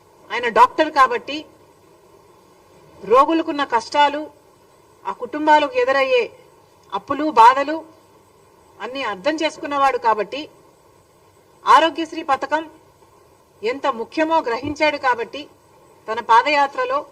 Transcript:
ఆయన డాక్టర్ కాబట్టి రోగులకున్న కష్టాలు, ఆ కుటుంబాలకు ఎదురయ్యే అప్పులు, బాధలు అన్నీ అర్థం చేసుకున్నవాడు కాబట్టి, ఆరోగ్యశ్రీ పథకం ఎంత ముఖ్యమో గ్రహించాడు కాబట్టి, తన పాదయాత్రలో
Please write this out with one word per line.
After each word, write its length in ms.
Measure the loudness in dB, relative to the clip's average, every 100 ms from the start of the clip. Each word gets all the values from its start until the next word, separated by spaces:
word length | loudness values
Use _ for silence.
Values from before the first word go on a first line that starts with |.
| _ _ -12
ఆయన 160 | -6 0 4
డాక్టర్ 320 | 4 4 0 2
కాబట్టి 400 | 2 0 -8 -12 -12 -20 _ _ _ _ _ -20 _ _ _ _ _ -20 -20 -10 2
రోగులకున్న 500 | 4 4 0 -2 -4 -2
కష్టాలు, 480 | -4 -2 0 0 0 -10 -18 _ _ _ _ _ _
ఆ 80 | -14 -12
కుటుంబాలకు 540 | -8 -2 4 4 4 0
ఎదురయ్యే 420 | 0 0 2 0 -2 -8 -20 _ _ _ -12 -10
అప్పులు, 280 | -6 -4 0 6
బాధలు 360 | 6 6 -2 -6 -10 -20 _ _ _ _ _ _ _ -16
అన్నీ 180 | -12 -8 -8
అర్థం 220 | -4 -4 -2
చేసుకున్నవాడు 560 | -4 -6 -6 0 0 0 0
కాబట్టి, 360 | -2 -4 -8 -14 -20 _ _ _ _ _ _ _ _ _ _
ఆరోగ్యశ్రీ 580 | 4 4 4 -2 -8 -8 -4
పథకం 300 | -4 -2 -6 -6 -18 _ _ _ _ _ _ _ -10 -8
ఎంత 160 | -4 -4 -4
ముఖ్యమో 360 | -6 -4 0 0 0
గ్రహించాడు 500 | -6 -6 -2 -2 0 -2
కాబట్టి, 360 | -2 -6 -12 -16 _ _ _ _ _ -10
తన 120 | -6 2
పాదయాత్రలో 680 | 4 4 0 0 -2 -4 -4 -8